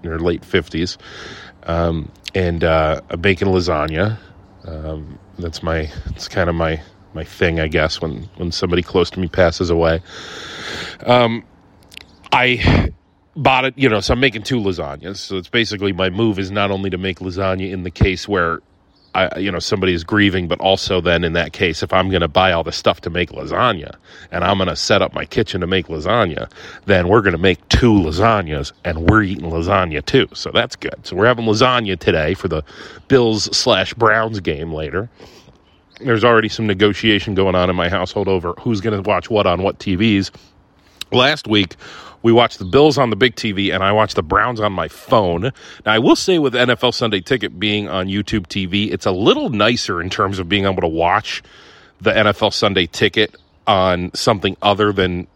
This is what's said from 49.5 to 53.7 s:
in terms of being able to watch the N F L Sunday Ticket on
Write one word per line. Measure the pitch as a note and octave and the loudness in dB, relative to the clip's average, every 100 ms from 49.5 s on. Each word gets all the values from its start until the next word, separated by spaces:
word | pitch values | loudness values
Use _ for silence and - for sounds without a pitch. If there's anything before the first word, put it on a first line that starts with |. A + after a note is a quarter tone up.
| G#2+ A2 A#2+ - F2 | 2 2 2 -4 -4
in | F2+ | -4
terms | - G2 F#2+ | -2 -2 -2
of | E2+ | -2
being | G#2 | 0
able | G2 F#2+ | 0 0
to | E2+ | -2
watch | D#2+ E2+ G2+ - - - - - - _ _ | 0 2 2 -2 -12 -14 -20 -20 -20 _ _
the | G2 F2 | 0 4
N | G#2 | 2
F | F#2+ | 2
L | F2 | 0
Sunday | - G#2+ F#2+ F2 | 2 0 0 -2
Ticket | - G#2+ - G#2+ - _ _ | 0 0 2 -2 -4 _ _
on | - | 0